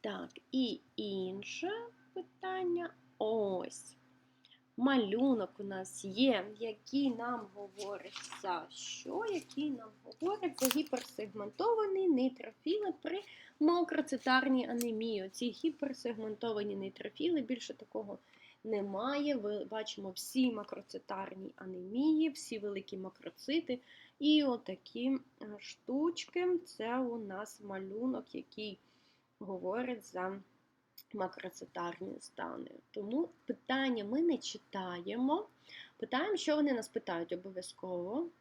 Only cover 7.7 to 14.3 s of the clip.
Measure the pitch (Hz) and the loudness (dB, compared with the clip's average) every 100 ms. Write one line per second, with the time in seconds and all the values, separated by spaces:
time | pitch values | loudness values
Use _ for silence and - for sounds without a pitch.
7.7 | 196 202 196 196 - - - 190 170 160 | -10 -8 -8 -8 -12 -12 -8 -4 -4 -4
8.7 | - - - - 359 453 370 - - 302 | -12 -10 -8 -4 -2 0 -2 -4 -4 -4
9.7 | 254 220 - - - 339 415 370 262 262 | -4 -8 -18 -20 -4 -2 0 -2 2 2
10.7 | 269 302 262 - - 214 214 202 - 403 | 4 0 -2 -4 -8 -8 -6 -8 2 4
11.7 | 453 415 381 381 269 262 254 226 - - | 6 4 4 6 6 6 2 -12 -6 0
12.7 | 403 403 302 302 359 392 - - _ 302 | 2 2 -2 -4 -4 -6 -18 -20 _ 6
13.7 | 349 339 311 302 262 - | 6 4 2 0 0 4